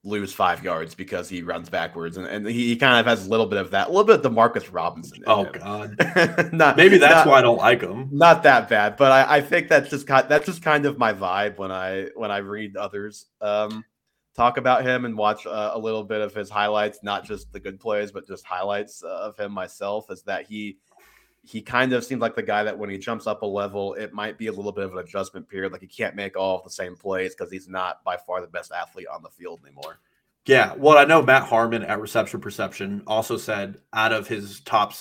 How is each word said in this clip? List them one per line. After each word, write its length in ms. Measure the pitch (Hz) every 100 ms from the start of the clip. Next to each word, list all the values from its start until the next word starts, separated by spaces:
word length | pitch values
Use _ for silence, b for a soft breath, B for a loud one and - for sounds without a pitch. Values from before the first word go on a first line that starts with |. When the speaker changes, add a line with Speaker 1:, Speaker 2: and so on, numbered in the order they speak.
Speaker 1:
lose 280 | 98 104 95
five 280 | - 92 85
yards 320 | 87 82 82
because 340 | - 92 92 87
he 120 | 90
runs 280 | 85 85 85
backwards, 480 | 92 85 85 85 90
and, 100 | 92
and 180 | 104
he, 220 | 107 117 120
he 80 |
kind 240 | 117 135 120
of 60 |
has 200 | 117 113
a 40 | 95
little 160 | 113
bit 120 | 107 98
of 140 | 90
that, 160 | 98 139
a 20 |
little 140 | 185
bit 220 | 208 196
of 80 | 135
Demarcus 340 | 110 117 107 -
Robinson 460 | 87 85 80 - -
in 40 | -
Speaker 2:
Oh, 180 | 107
Speaker 1:
him. 80 | 95
Speaker 2:
God. 960 | - 92 107 107 - 170 185 165 - 165
Speaker 1:
<laughs> 20 |
Not, 220 | 165 147
Speaker 2:
Maybe 220 | 147 185 190
that's 280 | 147 165
Speaker 1:
not, 20 | 143
Speaker 2:
why 120 | 135
I 20 |
don't 140 | 120
like 240 | 110 104 123
him. 300 | 90 107 135
Speaker 1:
not 320 | 143 170 151
that 240 | 147 123 110
bad, 300 | 110 104 104
but 160 | 135
I, 240 | 131 131 147
I 40 |
think 280 | 143 175 147
that's 200 | 156 143
just 160 | 139
ki-, 220 | - 135 131
that's 180 | 151
just 160 | 190 165
kind 240 | 160 147
of 120 | 143 120
my 160 | 113
vibe 440 | 98 92 95 104 98
when 140 | 95
I, 380 | 92 92 95 98
when 160 | - 107
I 80 | 101
read 360 | 98 104 107
others, 520 | 98 101 101 104 101 _ _
um, 460 | 104 104 107 110 - _ _ _ _
talk 220 | - 120 120
about 260 | 127 127
him 220 | 127 127
and 120 | 123 107
watch, 280 | 107 107
uh, 260 | - 107 107
a 60 | 113
little 240 | 110 110
bit 160 | 101 107
of 140 | 104
his 160 | 104 101
highlights, 500 | 104 104 107 107 -
not 220 | 101 101
just 300 | - 104 -
the 80 | 98
good 180 | 98 98
plays, 320 | 110 104 104
but 160 | 101 -
just 160 | 95
highlights, 640 | - 90 98 101 104 -
uh, 20 | 85
of 320 | 85 107 104
him 140 | 101
myself, 580 | 101 90 - 101 107 -
is 100 | 92
that 240 | - 92 -
he, 320 | 107 104 95 _ _ _ _ _ _
he 160 | _ 113
kind 300 | 107 123 131
of 140 | 123
seems 160 | 120 127
like 160 | 117 117
the 40 |
guy 220 | 107 104
that 160 | 107 95
when 100 | 101
he 80 | 98
jumps 300 | 120 113 113
up 140 | 104
a 40 |
level, 500 | 104 98 101 98 98
it 180 | 98 107
might 240 | 101 107 107
be 100 | 110
a 40 |
little 200 | 95 101
bit 140 | 98
of 80 | 95
an 60 | 90
adjustment 460 | 87 98 98 92
period. 280 | 80 95 95
Like, 80 | 90
he 60 | 95
can't 280 | - 104
make 220 | 92 98 95
all 220 | 95 92
of 40 |
the 60 | 87
same 260 | - 92
plays 400 | 87 101 92 92
'cause 160 | - 92
he's 160 | 95 92
not 340 | 92 92 -
by 100 | 95
far 240 | 90 - 90
the 80 | 87
best 240 | 85 -
athlete 360 | 85 85 95 85
on 80 | 78
the 80 | 82
field 300 | _ 87 85
anymore. 340 | 71 69 78 - _ _ _ _
Speaker 2:
Yeah, 280 | - 135 101
well, 220 | - 143 147
I 60 |
know 180 | 143 160
Matt 220 | 131 131
Harmon 400 | - 113 113 113
at 160 | 87 104
Reception 400 | 107 117 104 104
Perception 640 | 104 - 98 - 98 101 104
also 280 | 110 110
said 420 | 110 - 104 98 98 _
out 220 | 110 110
of 120 | 110
his 360 | 101 107 101 -
top 320 | - 110 101 -